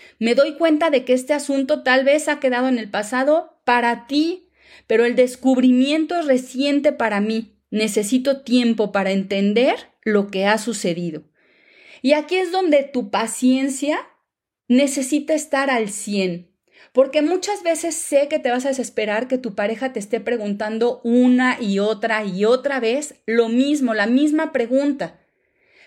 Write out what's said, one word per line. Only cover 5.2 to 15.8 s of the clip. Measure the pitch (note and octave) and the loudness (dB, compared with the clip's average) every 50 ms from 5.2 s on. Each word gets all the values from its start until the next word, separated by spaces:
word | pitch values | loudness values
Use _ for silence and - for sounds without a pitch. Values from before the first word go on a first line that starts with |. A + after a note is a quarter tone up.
| B3+ B3 B3+ - - C4 C4 B3+ B3+ B3+ B3 B3 C4 C#4 D4 D#4+ D#4+ D4+ F4+ F4 | 2 2 0 -2 0 2 2 4 6 4 6 4 4 2 2 0 0 0 -2 -4
es | E4 | 0
reciente | D4 C4 B3 B3+ - - B3 C#4 C#4+ C#4+ C#4+ C#4+ D4+ C#4 | 2 0 0 0 -4 -6 -4 -2 0 0 2 2 0 0
para | - A#3 A3 G#3 G3+ | 2 -2 -2 0 0
mí. | G#3 A3 A3 A3 A3 - _ _ _ _ | -2 -2 -4 -6 -6 -10 _ _ _ _
Necesito | - G#3 G#3+ G#3+ G#3 G#3+ G#3 G#3 B3+ B3+ B3+ C#4 C#4 C4+ - | -4 -2 -2 0 0 -2 -2 0 0 0 2 0 -2 -2 -2
tiempo | - A#3+ B3+ A#3+ A#3 A3+ A3 G#3+ G3+ - | 0 0 2 2 2 2 0 -2 -2 0
para | G3 F#3+ F#3+ G3 | -2 -2 0 0
entender | G3 F#3+ F#3+ G#3 G3 G3+ G3+ G#3 A3+ B3 D4 G#4 - - _ _ _ _ | -2 -2 -2 -2 0 0 2 2 2 2 2 0 -2 -6 _ _ _ _
lo | A3+ G#3+ G3+ G3+ G3+ | 0 0 0 0 0
que | G3+ F#3+ F#3+ | -2 -2 2
ha | G3+ G#3+ A3 | 2 0 0
sucedido. | G#3 A#3+ A3 G3+ - F#3 E3+ F3 F3 F3 D3+ D3 - _ _ _ _ _ _ _ _ _ _ _ _ - - - - | -2 -6 -8 -4 -4 -4 -4 -2 -6 -6 -8 -10 -14 _ _ _ _ _ _ _ _ _ _ _ _ -20 -20 -4 0
Y | B3+ D4 | 2 2
aquí | D4+ D4+ D4 F4+ | 2 0 -2 -2
es | F#4 F#4+ F4 F4 | -2 -2 -2 -2
donde | F#4 F#4+ F4 D4 C#4+ C4+ | -2 2 4 2 2 2
tu | C4+ - B3 G#3+ G3+ | 0 -6 -6 -6 -2
paciencia | - G3 A3+ A3 - - B3+ B3+ C4 C4 C4+ C#4 C4+ - C#4+ C#4+ D#4 G#4+ B4+ - _ _ _ _ _ _ _ _ _ _ _ _ | -4 -4 -4 -4 -4 0 2 2 2 2 0 -4 -4 -4 -4 -2 -4 -4 -6 -12 _ _ _ _ _ _ _ _ _ _ _ _
necesita | A#3+ B3+ C#4+ C4+ C#4 C#4+ C4 C4 D4+ D4 C#4+ - D#4 | 4 4 4 2 0 -4 -4 -2 -2 -2 0 0 -2
estar | D4+ D4+ - - C4+ C#4 C#4 | -2 -2 -2 -2 -2 0 0
al | C4 A#3 | 0 -2